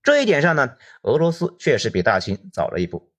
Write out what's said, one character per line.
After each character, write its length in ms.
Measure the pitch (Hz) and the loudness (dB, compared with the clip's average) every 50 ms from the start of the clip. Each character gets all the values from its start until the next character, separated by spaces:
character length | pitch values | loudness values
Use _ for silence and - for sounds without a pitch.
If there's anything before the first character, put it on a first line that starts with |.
这 200 | _ 285 294 285 | _ 4 2 4
一 40 | 269 | 4
点 160 | 214 170 143 | 2 2 2
上 140 | 156 175 160 | 2 2 2
呢， 220 | 147 135 123 - _ - - - _ - | 2 0 -2 -4 _ -20 -20 -20 _ -2
俄 140 | 101 123 | -2 0
罗 140 | 151 165 170 | 2 2 0
斯 240 | 165 - 170 - - _ | 0 -2 -6 -8 -6 _
确 180 | - 165 131 | 0 0 0
实 120 | 101 - 113 | 0 0 -2
比 120 | - 92 | -2 0
大 180 | 90 113 101 92 | 0 2 0 0
清 300 | - - 98 - - 190 - | -2 -4 -8 -8 -10 -12 -6
早 140 | - 76 | -6 -6
了 120 | - - 85 | -4 -4 -4
一 80 | 90 | -6
步。 260 | 85 - 85 _ _ _ | -6 -8 -14 _ _ _